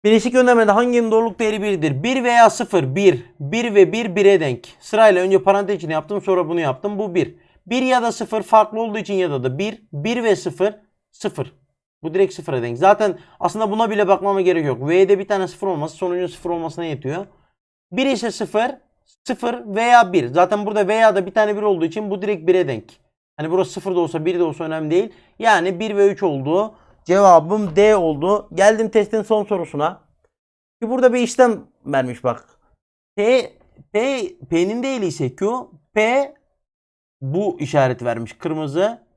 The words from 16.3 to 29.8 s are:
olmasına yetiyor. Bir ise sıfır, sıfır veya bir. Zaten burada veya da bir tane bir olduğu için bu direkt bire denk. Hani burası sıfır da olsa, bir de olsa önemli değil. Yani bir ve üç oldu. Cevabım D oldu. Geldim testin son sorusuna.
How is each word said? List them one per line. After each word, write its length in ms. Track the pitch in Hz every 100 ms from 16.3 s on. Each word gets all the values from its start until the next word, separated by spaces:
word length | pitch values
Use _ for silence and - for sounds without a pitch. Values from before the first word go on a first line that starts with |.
| - 175
olmasına 340 | 170 160 160
yetiyor. 420 | 170 143 131 160 202 _ _ _ _ _ _
Bir 140 | 185 269
ise 240 | 233 220
sıfır, 400 | - 202 208 240 262 _ _ _ _ -
sıfır 480 | 233 240 240 226
veya 380 | 202 233 240 196
bir. 140 | 180 120
Zaten 400 | 143 180 208 208
burada 220 | 208 190
veya 280 | 220 220 196
da 100 | 185
bir 80 |
tane 220 | 220 208 208
bir 60 |
olduğu 220 | 214 185
için 260 | 165 214 208
bu 120 | 190
direkt 240 | 190 196 160
bire 220 | 185 156
denk. 160 | 113 - _ _ _ _ -
Hani 140 | 156
burası 220 | 180 185
sıfır 220 | - 190
da 60 | 180
olsa, 240 | 165 165
bir 140 | 156 175
de 40 |
olsa 220 | 170 -
önemli 260 | 160 160 156
değil. 220 | 175 220 _ _ _
Yani 420 | 226 196 175 175
bir 160 | 220 202
ve 120 | 202
üç 140 | 196
oldu. 520 | 185 139 135 175 214 - _ _
Cevabım 720 | - 185 196 170 156 214 202 156
D 200 | 208 208
oldu. 520 | 165 147 170 208 -
Geldim 340 | 160 202 220 220
testin 340 | 220 208 220
son 220 | 202 220
sorusuna. 560 | 208 196 165 143